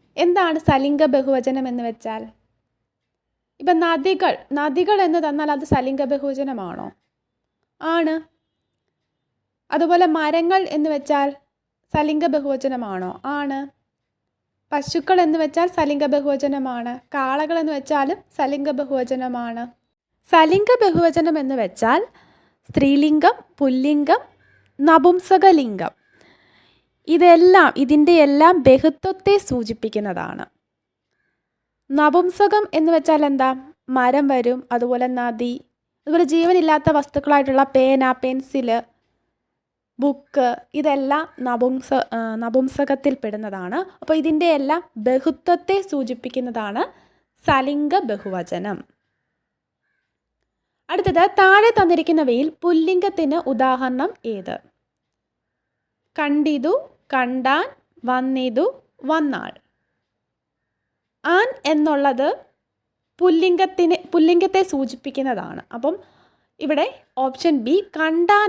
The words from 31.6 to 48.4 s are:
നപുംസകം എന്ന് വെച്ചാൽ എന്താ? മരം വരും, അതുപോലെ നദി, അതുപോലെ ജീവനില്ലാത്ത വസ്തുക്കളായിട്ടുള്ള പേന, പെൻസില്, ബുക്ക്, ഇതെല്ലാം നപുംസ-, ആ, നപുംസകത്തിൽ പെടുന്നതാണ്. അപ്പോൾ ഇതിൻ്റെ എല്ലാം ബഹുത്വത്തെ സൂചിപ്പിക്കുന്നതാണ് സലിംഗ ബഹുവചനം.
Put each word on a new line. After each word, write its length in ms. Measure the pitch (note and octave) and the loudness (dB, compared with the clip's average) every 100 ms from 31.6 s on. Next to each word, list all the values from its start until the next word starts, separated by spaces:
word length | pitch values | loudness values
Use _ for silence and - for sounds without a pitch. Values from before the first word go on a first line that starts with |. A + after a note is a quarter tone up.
| _ _ _ | _ _ _
നപുംസകം 760 | C#4 D4+ E4 F4+ - G4+ G#4 G#4+ | 0 4 4 2 0 2 2 0
എന്ന് 160 | D#4+ D#4+ | 0 2
വെച്ചാൽ 300 | E4 - D#4 C#4+ | 2 2 2 2
എന്താ? 240 | C#4 C4 C4 C#4 _ - | 0 0 -2 -10 _ -4
മരം 380 | B3+ B3 C#4 C#4 | 0 2 2 2
വരും, 300 | C4 A#3+ B3+ - | 0 0 -4 -4
അതുപോലെ 340 | A#3+ B3 B3 B3+ B3+ | -4 -2 -2 -2 -4
നദി, 360 | A#3+ A3+ A#3+ B3 - _ _ _ - | -6 -6 -6 -8 -14 _ _ _ -2
അതുപോലെ 180 | E4 | 0
ജീവനില്ലാത്ത 640 | D4 E4 E4+ F#4 D#4+ D4+ D#4 | 2 2 2 2 2 2 2
വസ്തുക്കളായിട്ടുള്ള 760 | D4 C#4+ C#4+ C#4+ C#4+ C4+ C4+ C#4 | 0 -2 -6 2 2 2 2 2
പേന, 380 | C4+ C4 C4+ C4 | 2 2 2 0
പെൻസില്, 680 | B3+ C4 C4 C4 C#4 A#3+ A3+ - _ _ _ _ _ _ _ _ _ _ - | -2 -4 -6 -6 -6 -2 -4 -4 _ _ _ _ _ _ _ _ _ _ -4
ബുക്ക്, 500 | C#4+ C#4 _ C#4+ B3 - - | -2 -2 _ -2 -2 -2 -8
ഇതെല്ലാം 500 | C#4+ D4+ C#4 C4+ D4 E4 - | -4 -2 -2 -2 -2 -4 -8
നപുംസ-, 640 | B3+ A#3+ B3 C4 - C4+ - | -6 -2 -2 -2 -2 -2 -2
ആ, 60 | A#3 A3+ A3 | -6 -6 -8
നപുംസകത്തിൽ 800 | A#3 B3 C4 - C#4 C4+ C#4+ | -2 -2 0 -2 -2 -2 -2
പെടുന്നതാണ്. 640 | C4 G#3+ G#3+ G#3+ F#3+ F3+ C4+ F#4+ - | -4 -6 -10 -10 -10 -8 -8 -10 -14
അപ്പോൾ 140 | - | -2
ഇതിൻ്റെ 340 | D#4 D4+ D#4 E4+ D4 | -2 0 0 2 0
എല്ലാം 240 | C4+ E4 - A3+ | 0 -4 -6 -6
ബഹുത്വത്തെ 800 | A3 C4 D#4+ - - F4 - G4 G4 | -2 0 0 -4 -2 -2 0 -4 -2
സൂചിപ്പിക്കുന്നതാണ് 920 | C#4+ A#3+ A#3+ B3 C4 B3 A3+ G#3 A3 B4+ - _ _ _ _ | -6 -6 -8 -8 -8 -8 -8 -8 -6 -8 -10 _ _ _ _
സലിംഗ 560 | - C#4 C4 D4 D4 F#4 | -2 0 0 -4 -2 -2
ബഹുവചനം. 800 | C4+ G3+ G3+ F#3 | -2 -6 -8 -8